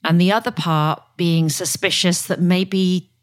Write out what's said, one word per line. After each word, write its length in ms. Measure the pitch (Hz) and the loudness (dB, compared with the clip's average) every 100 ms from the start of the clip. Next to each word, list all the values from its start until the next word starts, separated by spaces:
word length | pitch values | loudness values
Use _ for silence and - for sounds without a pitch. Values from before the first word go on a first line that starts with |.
and 160 | 160 170 | 2 4
the 140 | 180 | 4
other 180 | 214 240 | 2 -2
part 500 | - 165 156 151 - _ - | -6 -2 0 0 -4 _ -4
being 320 | 170 165 160 | 0 2 0
suspicious 800 | - 180 - 196 - 180 170 - | -2 -6 -4 -2 0 0 -2 -4
that 140 | 170 | -2
maybe 680 | 175 180 190 190 185 180 - _ | 0 0 0 0 0 0 -4 _